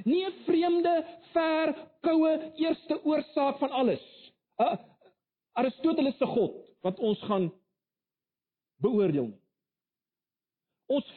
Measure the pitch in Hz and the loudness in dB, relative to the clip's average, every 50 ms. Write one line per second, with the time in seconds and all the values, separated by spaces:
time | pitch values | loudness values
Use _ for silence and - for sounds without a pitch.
0 | 190 220 294 359 381 392 370 - - - 349 320 339 349 349 349 339 349 349 320 | -2 0 0 0 0 -4 -8 -8 -4 0 0 2 2 2 2 2 2 2 2 0
1 | 320 - - - - - - 330 320 320 320 311 320 311 - - - - _ _ | -2 -6 -12 -20 -20 -4 -2 0 0 2 0 0 0 -2 -2 -4 -10 -18 _ _
2 | - 339 320 320 311 320 320 311 311 - - - 311 330 - - - - 302 - | 0 2 2 4 4 4 2 0 -4 -8 -6 -2 -2 -2 -2 -2 -2 -4 -6 -2
3 | - 294 302 - - - - 302 277 277 277 277 294 262 277 254 262 226 156 - | 0 0 0 0 -2 -4 -2 0 0 0 0 -2 -4 -2 0 0 0 0 0 -2
4 | - - - - - - _ _ _ _ _ - 240 - - - - - _ _ | -6 -14 -20 -20 -20 -20 _ _ _ _ _ -2 0 0 0 -4 -8 -18 _ _
5 | _ - _ _ _ _ _ _ _ _ _ 233 247 262 - - - 320 330 320 | _ -20 _ _ _ _ _ _ _ _ _ -2 -2 -2 -2 -2 -2 0 2 2
6 | 269 277 - - 262 - - 240 196 139 - - - - _ _ - 185 185 - | 0 0 0 0 -2 0 2 0 0 0 -2 -8 -18 -20 _ _ -6 -6 -4 -2
7 | 247 214 208 - - - 208 190 180 160 - - _ _ _ _ _ _ _ _ | 0 0 0 -2 -2 -2 -2 0 0 -2 -4 -10 _ _ _ _ _ _ _ _
8 | _ _ _ _ _ _ _ _ _ _ _ _ _ _ _ _ 135 240 254 208 | _ _ _ _ _ _ _ _ _ _ _ _ _ _ _ _ -2 0 2 2
9 | 196 180 147 143 123 - - - _ _ _ _ _ _ _ _ _ _ _ _ | 2 2 2 0 -2 -4 -6 -14 _ _ _ _ _ _ _ _ _ _ _ _
10 | _ _ _ _ _ _ _ _ _ _ _ _ _ _ _ _ _ - 269 285 | _ _ _ _ _ _ _ _ _ _ _ _ _ _ _ _ _ -4 -4 -4
11 | - - - | -4 -6 -14